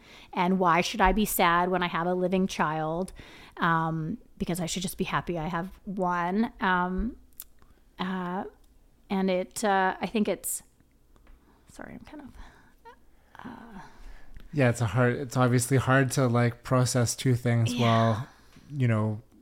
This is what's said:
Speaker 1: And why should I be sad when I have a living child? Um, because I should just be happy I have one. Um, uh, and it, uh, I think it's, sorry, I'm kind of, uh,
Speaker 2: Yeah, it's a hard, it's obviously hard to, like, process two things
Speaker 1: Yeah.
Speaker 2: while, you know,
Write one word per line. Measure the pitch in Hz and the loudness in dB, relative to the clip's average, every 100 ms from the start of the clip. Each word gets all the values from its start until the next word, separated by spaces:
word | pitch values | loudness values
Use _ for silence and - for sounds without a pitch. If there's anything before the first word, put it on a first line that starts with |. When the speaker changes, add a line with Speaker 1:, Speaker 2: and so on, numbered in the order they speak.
| - - - | -14 -20 -8
Speaker 1:
And | - 180 190 | -2 2 2
why | 180 165 | 4 4
should | 175 220 | 2 2
I | 190 | 2
be | 190 | 4
sad | 202 - 175 170 180 | 0 2 2 4 2
when | 180 | 0
I | 175 | -2
have | 170 175 | -2 -2
a | |
living | 180 180 185 190 | 0 0 0 0
child? | - 160 156 156 165 190 - - - - - | 0 -2 -2 -4 -4 -6 -10 -20 -20 -18 -2
Um, | 180 165 165 160 156 226 - - | 0 2 0 -2 -6 -8 -12 -8
because | - 180 | -6 -4
I | 160 | -4
should | 190 | -6
just | 180 - | -6 -4
be | |
happy | 190 151 - 170 | -4 -4 -4 -6
I | 156 | -4
have | 170 185 - | -6 -8 -12
one. | - 190 180 175 175 196 247 - | -10 -4 -2 -2 -2 -2 -2 -2
Um, | 196 180 180 185 220 - - - - - - _ _ - | 0 0 0 -2 -4 -8 -18 -20 -20 -20 -20 _ _ -8
uh, | 185 185 175 180 - - - _ _ _ - | -6 -4 -6 -6 -8 -14 -20 _ _ _ -4
and | 190 190 | 0 0
it, | 185 185 - | 0 -4 -2
uh, | 208 196 185 - | 0 2 2 -2
I | 190 | -4
think | 226 214 | -2 0
it's, | 180 - - - _ _ _ _ - - - _ _ _ | -2 -6 -8 -12 _ _ _ _ -20 -20 -20 _ _ _
sorry, | - - | -18 -16
I'm | - | -16
kind | - 302 | -18 -18
of, | 269 - - - - _ 466 494 - - _ - - | -18 -18 -20 -20 -20 _ -20 -20 -20 -20 _ -18 -18
uh, | - 233 190 - - - - - - - | -18 -18 -20 -20 -18 -18 -16 -16 -18 -6
Speaker 2:
Yeah, | 147 123 | 2 2
it's | 117 | 2
a | 113 | 0
hard, | 110 123 123 | 2 2 2
it's | 131 131 | -2 2
obviously | 123 123 120 135 | 4 4 4 2
hard | 127 131 135 | 4 4 4
to, | 143 127 | 2 2
like, | 120 120 - | 4 2 0
process | - 127 123 127 113 | 0 2 4 2 0
two | - 131 120 | 0 0 2
things | 120 117 113 | 2 2 2
Speaker 1:
Yeah. | 117 | 2
Speaker 2:
while, | 117 113 113 110 135 - - - - 143 | 4 4 4 0 -6 -16 -20 -20 -10 0
you | 120 | 2
know, | 110 110 107 - - | 2 0 -4 -10 -20